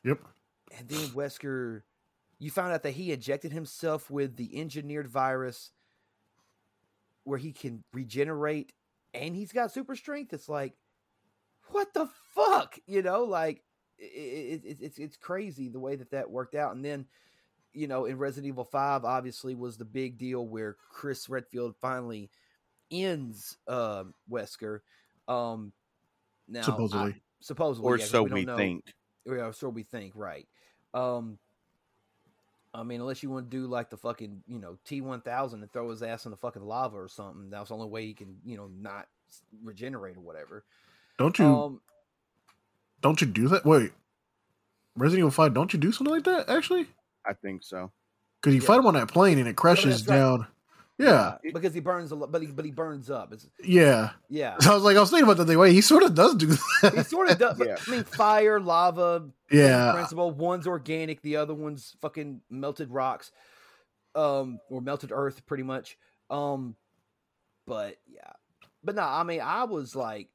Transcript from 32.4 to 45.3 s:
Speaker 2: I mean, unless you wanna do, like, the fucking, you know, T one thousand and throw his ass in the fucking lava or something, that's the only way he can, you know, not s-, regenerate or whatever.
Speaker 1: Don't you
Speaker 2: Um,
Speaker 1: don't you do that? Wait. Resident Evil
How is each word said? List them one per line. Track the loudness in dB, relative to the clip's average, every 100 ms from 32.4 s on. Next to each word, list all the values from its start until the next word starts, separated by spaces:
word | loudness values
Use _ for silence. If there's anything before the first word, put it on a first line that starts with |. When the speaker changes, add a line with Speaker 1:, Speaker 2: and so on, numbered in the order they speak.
| _ _ _
Speaker 2:
I | -16
mean, | -12 -10
unless | -10 -10
you | -10
wanna | -12 -10
do, | -12 -8
like, | -8 -10
the | -12
fucking, | -10 -10 -14 -18 -18
you | -18
know, | -16 -20
T | -14 -12
one | -10 -12
thousand | -8 -6 -6 -10
and | -14
throw | -10 -10
his | -10
ass | -10 -10
in | -14
the | -12
fucking | -12 -12
lava | -10 -6 -8 -8
or | -18
something, | -18 -18 -18 -18
that's | -16 -14
the |
only | -14 -12
way | -12 -12
he |
can, | -16 -20 -20
you | -18 -16
know, | -18
not | -18 -16 -16 -18 _ _
s-, | -20 _ -20
regenerate | -20 -14 -14 -12 -14 -16
or |
whatever. | -18 -18 -18 -20 _ _ _ _ _ 0
Speaker 1:
Don't | 0 6
you | 6
Speaker 2:
Um, | 6 0 -10 _ _ _ _ _ _ _ _ _ _ _ _
Speaker 1:
don't | 0 2
you | 0
do | 0 2
that? | 2
Wait. | 6 6 4 -6 _ _ _ _ _ _ _ _ _ 0
Resident | 2 4
Evil | 2